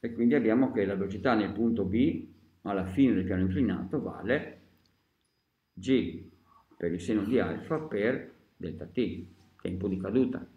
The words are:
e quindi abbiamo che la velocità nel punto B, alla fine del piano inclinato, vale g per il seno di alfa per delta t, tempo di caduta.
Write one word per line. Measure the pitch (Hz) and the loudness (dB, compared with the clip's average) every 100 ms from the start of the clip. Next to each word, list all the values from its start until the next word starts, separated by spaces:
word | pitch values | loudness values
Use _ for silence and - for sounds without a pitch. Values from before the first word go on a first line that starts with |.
e | 117 | -6
quindi | 117 117 | 2 4
abbiamo | 143 110 117 131 | 4 4 4 2
che | 120 98 | 2 0
la | |
velocità | 98 95 107 135 | 0 -4 -2 2
nel | 113 98 | 2 2
punto | 104 117 113 | 2 2 2
B, | 92 107 143 - - - _ _ | 0 2 2 2 -8 -18 _ _
alla | - 98 92 | -4 -2 -2
fine | 92 135 | 4 4
del | 101 | 4
piano | 92 92 | 0 0
inclinato, | 92 92 120 90 - 151 | 2 2 0 0 -4 -4
vale | 95 - 101 143 180 - _ _ _ _ _ _ _ _ _ _ _ | -6 -8 -2 -2 -2 -16 _ _ _ _ _ _ _ _ _ _ _
g | - 95 131 98 - - _ _ _ _ | -12 2 2 2 -6 -14 _ _ _ _
per | _ 85 | _ -4
il | 85 | -4
seno | 87 107 | 0 0
di | 101 123 | 2 0
alfa | 87 82 - 160 | 0 -4 -6 -6
per | - 107 107 135 - - _ _ | -4 -2 0 -2 -6 -20 _ _
delta | 87 90 85 | -12 -10 -8
t, | - 107 92 90 - _ _ | -4 -4 -4 -12 -18 _ _
tempo | 92 90 95 | -8 -4 -4
di | 92 | -4
caduta. | 95 113 127 - - | 0 2 0 -2 -10